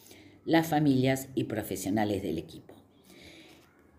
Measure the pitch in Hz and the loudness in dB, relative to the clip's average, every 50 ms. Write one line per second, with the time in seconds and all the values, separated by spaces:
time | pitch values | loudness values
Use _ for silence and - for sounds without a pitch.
0 | - - - - - - - - - - 160 165 160 - 156 151 156 143 131 127 | -20 -20 -20 -20 -20 -20 -20 -16 -4 2 2 2 2 4 2 2 4 4 4 4
1 | 127 131 131 131 - - - - 131 - 110 110 104 - 98 - - 95 98 110 | 4 2 2 0 -2 -6 -4 -4 -4 -2 -2 -4 -4 -4 -6 -6 -4 -2 0 0
2 | 104 104 101 92 98 87 76 82 - - - - - - - - - _ _ _ | 2 2 0 -2 -2 -4 -4 -6 -6 -10 -14 -20 -20 -20 -20 -20 -20 _ _ _
3 | _ - - - - - - - - - - - - - _ _ - - _ | _ -20 -20 -20 -20 -20 -20 -20 -20 -20 -20 -20 -20 -20 _ _ -20 -20 _